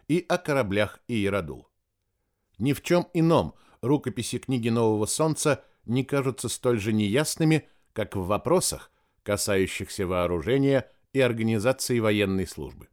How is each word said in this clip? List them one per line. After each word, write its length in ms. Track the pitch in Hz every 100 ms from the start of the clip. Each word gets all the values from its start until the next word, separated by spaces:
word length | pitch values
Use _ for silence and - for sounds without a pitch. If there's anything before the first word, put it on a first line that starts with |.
| -
и 180 | 170 -
о 100 | 180
кораблях 600 | - 139 104 101 101 - -
Иерадул. 600 | 113 98 98 78 62 - _ _ _ _ _ _ _ _ -
Ни 160 | 123
в 80 | 131
чем 260 | - 175 -
ином 400 | 165 165 151 78 - _ _
рукописи 580 | 117 139 120 110 110 120
книги 300 | - 131 117
Нового 360 | 117 113 107 104
Солнца 580 | - 156 147 156 135 _ _ -
не 180 | 127 127
кажутся 420 | 143 131 - 113
столь 320 | - 123 117
же 140 | 104
неясными, 760 | 107 104 120 151 - 160 156 - _ _
как 240 | - 101 101
в 100 | 90
вопросах, 680 | 101 120 180 - - - _ _ _
касающихся 840 | - 101 - 98 92 - 92 - 90
вооружения 840 | 90 87 87 78 135 139 135 - _ _
и 80 | 135
организации 800 | 123 113 113 113 113 131 - 120
военной 480 | 110 107 98 95 90
службы. 400 | - 69 - -